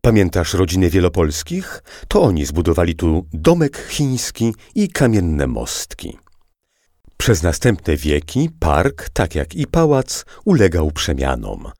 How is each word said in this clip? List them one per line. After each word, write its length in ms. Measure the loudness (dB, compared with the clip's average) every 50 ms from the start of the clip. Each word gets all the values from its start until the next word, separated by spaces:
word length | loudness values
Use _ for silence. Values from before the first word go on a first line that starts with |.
Pamiętasz 540 | _ 4 4 4 4 2 2 0 -2 0 0
rodzinę 360 | 0 0 0 2 2 2 4
Wielopolskich? 920 | 4 4 2 2 2 2 0 0 0 -4 -8 -6 -6 -8 -8 -8 -14 -16 _ -20 -20 -20 -10 -2
To 140 | 2 2 4
oni 240 | 4 2 2 -2
zbudowali 480 | -2 -2 -2 0 2 2 2 2 0 0
tu 320 | -2 0 0 0 0 -2 -4 -10
domek 540 | 0 2 2 4 4 2 -2 -2 -6 -14 -12
chiński 680 | -4 -2 -2 -2 -2 -4 -4 -8 -4 -2 -2 -2 -2 -4 -12 _ _
i 140 | -2 -2 -2
kamienne 580 | 0 0 0 2 2 2 2 0 0 0 0
mostki. 720 | -2 -2 -4 -6 -8 -8 -10 -10 -12 -14 -16 -14 -14 -14 -16 _ _ _ _ _ _ _ _ _ _ _ _ _ _ _ _ _ -20 _
Przez 260 | _ 2 2 2 4 2
następne 540 | 0 -2 2 2 2 2 2 0 -2 -2
wieki 540 | 0 0 0 0 0 -2 -2 -2 -2 -2 -2 -2 -2
park, 480 | 0 2 2 2 2 0 -2 -4 -14 -10
tak 260 | -2 -2 -2 -2 -2
jak 200 | -4 -6 -6 -6
i 120 | -8 -6
pałac, 580 | -2 2 2 2 4 2 0 0 -4 -8 -12 -12 -14 -20 -8 -2
ulegał 460 | 0 2 4 4 4 4 2 0 0
przemianom. 800 | -2 -4 -4 -4 -2 -2 -2 -2 -2 -4 -6 -8 -10 -12 -14 -18 -20